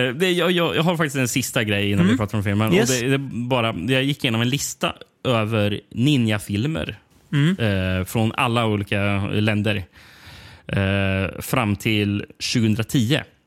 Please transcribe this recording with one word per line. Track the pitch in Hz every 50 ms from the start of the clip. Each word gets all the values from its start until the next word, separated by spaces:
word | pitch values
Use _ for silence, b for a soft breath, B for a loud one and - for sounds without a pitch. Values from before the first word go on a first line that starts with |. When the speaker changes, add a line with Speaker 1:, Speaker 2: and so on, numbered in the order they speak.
| 123 131
Speaker 1:
det, | 120 147 190 185
jag, | 180 180 160 185
jag, | 185 175 170 151 90
jag | 117
har | 160 180 175
faktiskt | 156 170 143 131
en | 139 127 117
sista | - 135 117 - - 131 113
grej | 104 104 101 101 101
innan | 101 101
Speaker 2:
Mm. | 175 190
Speaker 1:
vi | 240 262
pratar | 107 101 - 107
om | 95
filmen. | 104 98 90 110 110 175
Speaker 2:
Yes. | 190 233 233 131 123
Speaker 1:
Och | 117 135
det, |
det | 135 139
bara, | 139 127 104 110 123 123 131 123 113 113 113 - 82 120
jag | 131 131 135
gick | 139 147 - -
igenom | 131 113 113
en | 117 123
lista | 135 143 - - - - - 165 - - - _ _ _ -
över | 131 120 110 107 107 113 107 104 104 104 - - -
ninjafilmer, | - - 120 151 151 127 117 110 107 101 - - 101 98 120 156 165 165 147 - - - _ _ _ _ _ -
Speaker 2:
Mm. | - 143 143 165 196 180 120 104 98 95 92 92 92 92
Speaker 1:
eh, | 92
från | - - 120 110 113 -
alla | - 135 120 117 120 117
olika | 110 107 101 104 - 104 101 101 101 101 98 101
länder, | - 101 104 107 110 104 104 104 110 101 101 87 - B B B B B B B B B B B B B B B
eh, | B - 101 98 95 98 98 98 95 95 95 95 - - -
fram | - - - 127 117 104 101
till | - - 117 107 107 104 101 101 104 - - - -
tjugohundratio. | - - - 127 110 110 107 113 110 - - 143 107 113 156 123 - - _ _ _